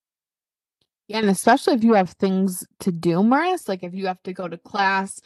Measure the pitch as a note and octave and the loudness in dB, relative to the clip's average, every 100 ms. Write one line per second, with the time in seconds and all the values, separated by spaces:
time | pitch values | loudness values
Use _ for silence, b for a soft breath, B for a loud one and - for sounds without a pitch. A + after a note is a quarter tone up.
0 | _ _ _ _ _ _ _ _ _ _ | _ _ _ _ _ _ _ _ _ _
1 | _ G#3+ G#3 F#3+ - B3+ - C4 A3+ G#3+ | _ -2 0 2 4 4 4 2 4 4
2 | F#3 - G3 F#3+ F#3+ F3+ - _ - E3+ | 2 -2 -2 0 0 -4 -12 _ -6 -2
3 | F3 E3+ A3 C4+ F4 F#4 - F#3 F3 F#3 | 0 2 2 2 2 -2 -4 -8 -8 -8
4 | F#3+ F#3 G3+ F#3 F3 E3+ - G#3 G3 G3 | -8 -8 -10 -10 -10 -12 -8 -2 0 0
5 | G3 - | -4 -10